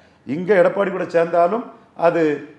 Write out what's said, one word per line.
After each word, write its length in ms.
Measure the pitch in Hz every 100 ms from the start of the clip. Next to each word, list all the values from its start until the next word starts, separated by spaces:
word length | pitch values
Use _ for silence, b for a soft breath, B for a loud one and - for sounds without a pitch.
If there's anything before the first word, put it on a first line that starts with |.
| b b -
இங்க 300 | 147 180 202
எடப்பாடி 360 | 175 185 190
கூட 140 | 185 170
சேர்ந்தாலும் 720 | 170 170 170 175 220 262 - _ -
அது, 520 | 165 170 156 139 -